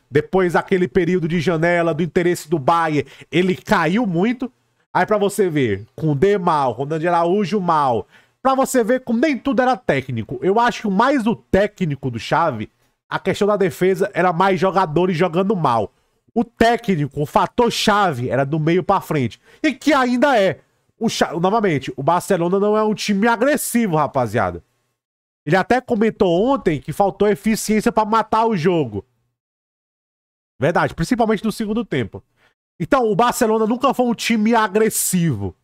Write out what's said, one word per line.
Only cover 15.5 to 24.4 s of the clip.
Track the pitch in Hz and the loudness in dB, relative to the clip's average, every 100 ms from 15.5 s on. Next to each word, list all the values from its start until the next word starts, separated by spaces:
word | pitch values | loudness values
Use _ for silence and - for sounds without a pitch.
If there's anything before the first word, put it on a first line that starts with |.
| 202 | 0
mal. | 143 117 98 _ _ _ _ | 0 0 -2 _ _ _ _
O | 226 | -4
técnico, | 240 - 226 226 - 170 143 143 | -2 0 2 2 0 -2 -2 -6
o | 151 | 0
fator | 208 180 - 233 | 0 0 0 0
chave | - - 202 190 123 120 | 0 0 2 2 -2 -2
era | 123 139 | -2 0
do | 160 | -2
meio | 156 180 | 0 0
pra | 170 185 | 0 -2
frente. | - 156 120 - _ _ | 0 -2 -2 -6 _ _
E | 311 | -4
que | - 285 | -2 0
ainda | 285 254 247 285 240 | 2 2 2 2 4
é. | 190 131 _ _ _ - | 2 -2 _ _ _ -6
O | 220 | -2
Xa-, | - 139 156 | 0 -2 0
novamente, | 185 226 202 139 - - | 0 2 0 0 -4 -4
o | |
Barcelona | 143 170 - 185 170 196 | 0 0 0 0 0 0
não | 208 214 | 2 0
é | |
um | 214 | 0
time | 214 - 196 233 | -2 -2 0 0
agressivo, | 226 269 277 - 240 220 156 | 2 0 0 -2 -2 0 0
rapaziada. | 143 135 117 113 | 0 -2 -2 -2